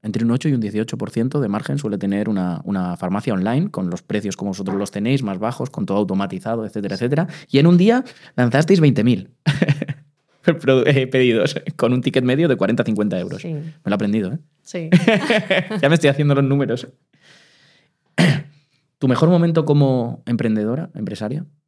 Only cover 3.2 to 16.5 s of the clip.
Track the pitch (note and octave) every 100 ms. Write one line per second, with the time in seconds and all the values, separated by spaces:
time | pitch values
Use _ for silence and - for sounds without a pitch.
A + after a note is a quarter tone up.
3.2 | - G2 G2 B2+ G3 - F#2 F2 _ G#2+
4.2 | G#2 F#2 G2+ F#2+ F#2+ G2 G2+ G#2 G#2+ C3+
5.2 | A2+ F#2+ A2 B2+ B2+ - G2 G2+ G2+ G2
6.2 | G2 F#2 A2 A#2 G#2+ A2 G2+ F#2+ A#2+ C#3+
7.2 | D#3+ - - C3+ D#3+ F3 F#3+ A#3+ B3+ -
8.2 | - - B2 C3+ D#3+ F#3+ D3+ A2 A2+ G#2+
9.2 | - _ - - - C#3 - - _ _
10.2 | _ _ - D#3 B2+ C3 A#2+ C#3 C3 C3+
11.2 | B2+ A2+ C#3+ - - - A#2+ B2 - -
12.2 | B2 C3 E3 A#2 G2 A#2+ C3+ G#2 G#2 F#2
13.2 | F2+ - E3+ D#3 D#3+ D#3+ - G2 G#2 G#2+
14.2 | F#2 D3 - _ - F3+ D#3+ F3 - G#3+
15.2 | - A3 - F#3+ D3+ G#3+ D#3+ D#3+ C#3+ C#3
16.2 | D3 C#3+ C3+